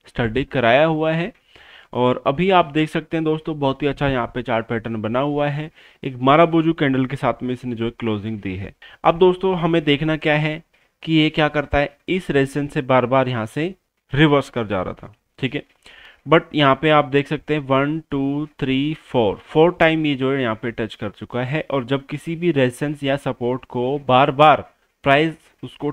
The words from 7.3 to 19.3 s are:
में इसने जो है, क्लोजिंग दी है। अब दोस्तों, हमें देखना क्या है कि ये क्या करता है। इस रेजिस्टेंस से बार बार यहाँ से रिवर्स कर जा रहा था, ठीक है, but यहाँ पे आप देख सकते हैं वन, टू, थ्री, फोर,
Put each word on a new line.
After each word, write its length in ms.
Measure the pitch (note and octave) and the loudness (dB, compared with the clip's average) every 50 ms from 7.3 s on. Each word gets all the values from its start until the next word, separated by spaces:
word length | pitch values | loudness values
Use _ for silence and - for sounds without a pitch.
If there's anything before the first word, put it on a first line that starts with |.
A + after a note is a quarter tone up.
| A#2 - C3 | -2 -2 -4
में 100 | B2 B2 | -8 -8
इसने 220 | A#2+ - B2+ A#2+ | -6 -8 -8 -6
जो 80 | A2 A2+ | -4 -6
है, 60 | A#2 | -6
क्लोजिंग 500 | A#2 - A#2+ A2+ G#2+ G#2 G2 A2 A2 G#2 | -6 -4 -4 -4 -2 -4 -4 -6 -8 -8
दी 160 | G2 G2+ F#2 | -8 -8 -8
है। 180 | G2 G2 G2 - _ - - - - - | -8 -10 -12 -14 _ -20 -20 -12 -4 0
अब 140 | D#3+ E3 E3+ | 0 2 4
दोस्तों, 380 | F#3 F3+ F3+ F3+ G3 F#3+ F#3 E3+ | 4 2 4 2 0 -2 -2 0
हमें 240 | E3 E3+ E3 E3 D3+ | 0 0 0 0 2
देखना 320 | D3 C#3+ C#3 D#3 D#3 D#3 | 0 0 0 0 -2 -4
क्या 180 | D3 - D#3+ D3 | -2 0 0 0
है 260 | D3+ D3+ D#3 D#3 E3 - _ _ _ _ _ _ _ - | 0 0 -2 -6 -8 -12 _ _ _ _ _ _ _ -4
कि 100 | D#3+ D#3+ | 0 2
ये 160 | D#3 D#3 D3+ | 2 2 2
क्या 180 | D3+ E3+ D3+ D3+ | 0 0 0 0
करता 300 | D3 D3+ C3+ - - C#3+ | 0 -2 -4 -2 -2 -2
है। 180 | D3 - - _ _ - | -2 -2 -6 _ _ -4
इस 220 | E3+ F#3+ - - | -4 -4 -4 -2
रेजिस्टेंस 420 | - C#3+ C#3 - - - D3 D3 - | 0 0 0 0 -2 -6 -6 -6 -6
से 80 | D#3 C3 | -6 -2
बार 240 | B2+ B2+ B2+ A#2+ | 0 2 2 2
बार 220 | A#2 C3 C3 C3 B2 | 2 2 0 0 0
यहाँ 180 | B2+ A#2 G#2+ | -2 -6 -6
से 280 | A2 - D3 D#3 F#3+ F#3+ _ _ _ _ _ _ _ - | -6 -6 -6 -6 -6 -8 _ _ _ _ _ _ _ 0
रिवर्स 380 | C3+ D#3+ D3+ D3 C#3 C3 - | 2 4 4 4 2 0 -2
कर 160 | - B2+ A#2 | -4 -6 -6
जा 160 | G2+ G#2 F#2 F2 | -4 -4 -4 -4
रहा 120 | - E2+ | -6 -8
था, 200 | - - - - _ _ _ _ - | -12 -16 -20 -20 _ _ _ _ -8
ठीक 160 | C3+ B2+ C3 | -6 -6 -6
है, 80 | C#3+ - _ _ _ _ - - - - - - _ - | -8 -12 _ _ _ _ -20 -20 -20 -20 -20 -20 _ -2
but 160 | C3+ D#3 E3+ E3 - - | 2 2 2 2 2 0
यहाँ 240 | - G3 C3+ F#3 - D#3+ | 2 2 4 2 2 2
पे 80 | D#3 | 2
आप 140 | D#3 D3 C#3+ | 4 4 2
देख 240 | C3 C3 C#3+ C#3 - | 2 0 0 0 -2
सकते 260 | D#3 C#3 - - D3+ | -4 -8 -4 -4 -4
हैं 60 | D3+ | -4
वन, 380 | C3+ C3 C3+ C3+ C#3 D3 D#3 D#3+ D#3 - | -2 0 0 0 0 0 -4 -6 -6 -6
टू, 360 | D3 C#3 C3+ C#3 C#3+ D3 D3+ D#3 _ - | -4 -4 -2 -2 -4 -4 -6 -8 _ -6
थ्री, 340 | D3+ C3 C3 C3+ C#3 D3+ D#3 - - | -4 -2 -2 -2 -2 -2 -4 -8 -8
फोर, 340 | - - B2+ A2+ G2 | -4 0 0 2 0